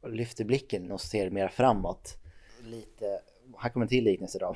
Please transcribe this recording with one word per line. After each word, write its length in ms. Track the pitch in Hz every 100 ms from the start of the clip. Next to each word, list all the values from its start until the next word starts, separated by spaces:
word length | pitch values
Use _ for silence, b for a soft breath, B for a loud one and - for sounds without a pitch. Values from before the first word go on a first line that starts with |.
| -
lyfter 340 | 110 120 - 107
blicken 460 | 135 - 101 90
och 100 | 98
ser 280 | - 107 92
mer 180 | 98 95
framåt. 680 | - 127 104 87 92 - - b b b 120
Lite, 580 | 113 113 107 - 104 98 - - 131 120
här 120 | 120
kommer 160 | 123 113
en 40 |
till 140 | 127
liknelse 360 | 113 95 92 92
då. 160 | 90